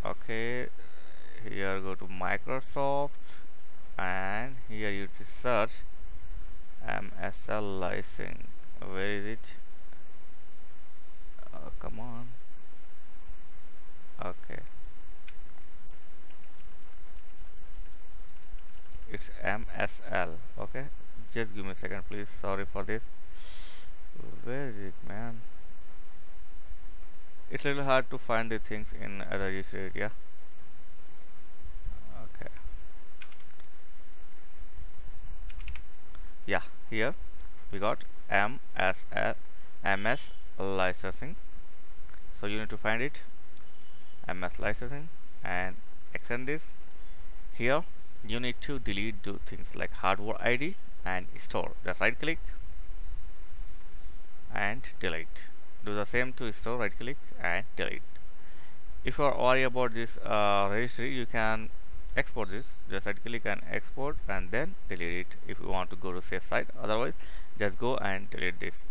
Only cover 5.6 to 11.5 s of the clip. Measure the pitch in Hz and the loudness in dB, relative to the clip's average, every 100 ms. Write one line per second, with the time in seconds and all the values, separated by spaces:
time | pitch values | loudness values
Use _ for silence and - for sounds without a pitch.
5.6 | 107 - - - - - - - - - | 0 0 0 0 0 0 0 0 0 0
6.6 | - - - 50 98 - 92 95 - 107 | 0 0 0 0 -2 -2 -2 0 0 0
7.6 | 104 98 90 101 - - 50 - - - | 0 0 0 0 0 0 0 0 0 0
8.6 | - - 95 95 98 104 101 110 - - | 0 0 0 0 0 0 0 0 0 0
9.6 | - - - - - - - - - - | 0 0 0 0 0 0 0 0 0 0
10.6 | - - - - - - - - - | 0 0 0 0 0 0 0 0 0